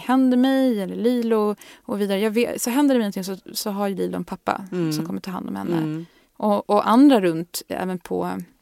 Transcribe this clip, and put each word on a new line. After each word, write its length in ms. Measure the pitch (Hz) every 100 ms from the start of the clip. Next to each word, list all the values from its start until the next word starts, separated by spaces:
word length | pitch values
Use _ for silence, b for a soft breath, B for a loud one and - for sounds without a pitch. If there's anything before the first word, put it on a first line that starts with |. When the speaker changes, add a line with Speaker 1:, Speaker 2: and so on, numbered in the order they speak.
| -
Speaker 1:
händer 300 | 262 262 247
mig 440 | 262 269 262 214
eller 140 | 185 185
Lilo 600 | 220 247 226 220 208 208 B B
och 180 | - 208
vidare. 200 | 202 196
Jag 100 | 220
vet, 320 | 214 240 -
så 80 | 247
händer 240 | 240 294
det 40 | 254
mig 60 |
någonting 200 | 208 202
så, 120 | 185 190 -
så 180 | - 220
har 180 | 202 202
ju 60 |
Lilo 220 | 190 180 185
en 80 |
pappa 400 | 180 190 - - 190
Speaker 2:
Mm. 200 | 180 165
Speaker 1:
som 140 | 151 160
kommer 140 | 190
ta 100 | 190
hand 180 | 180 -
om 80 | 196
henne. 200 | 190 170
Speaker 2:
Mm. 300 | 156 156 170 b b -
Speaker 1:
Och, 340 | 214 202 -
och 180 | 208 -
andra 300 | 226 285 247
runt, 420 | 185 160 170 - -
även 300 | - 185 185
på, 320 | - 185 180 185 175 _